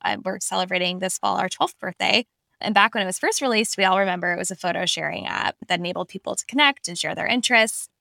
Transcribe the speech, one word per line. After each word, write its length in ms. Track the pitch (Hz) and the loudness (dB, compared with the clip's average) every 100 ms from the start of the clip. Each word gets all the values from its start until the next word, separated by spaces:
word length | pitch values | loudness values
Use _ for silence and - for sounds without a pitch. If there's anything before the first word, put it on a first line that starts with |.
Uh, 140 | 190 208 | -4 -2
we're 160 | 190 190 | -4 -6
celebrating 600 | - 190 185 185 180 185 | -4 -2 -2 -2 -2 -2
this 180 | 190 - | -4 -2
fall 200 | 196 190 | 0 0
our 120 | 185 | -2
twelfth 300 | - - - | 0 -2 -2
birthday. 460 | 185 - - 208 240 _ _ _ | -10 -2 2 2 0 _ _ _
And 160 | - 202 | 0 4
back 180 | 220 | 4
when 80 | 220 | 2
it 60 | 190 | -2
was 120 | 190 | -2
first 220 | 359 - | -2 0
released, 360 | 269 220 226 - | 2 2 0 2
we 60 | |
all 160 | 190 190 | 4 4
remember 320 | 196 180 175 | 2 0 -2
it 80 | 175 | -2
was 120 | 185 | -4
a 40 | 185 | -4
photo 300 | 175 - 175 | -2 0 0
sharing 400 | - 151 170 - | -2 -4 -4 -4
app 300 | - - - - | -2 -2 -4 -2
that 120 | 175 | -2
enabled 300 | 175 180 180 | -2 -4 -6
people 260 | 190 - - | -8 -6 -6
to 100 | - | -2
connect 420 | 262 285 277 - | 4 4 2 -4
and 100 | 175 | -6
share 180 | 156 165 | -4 -2
their 120 | - | 0
interests. 640 | 247 220 233 226 - - _ | 0 4 4 4 0 -10 _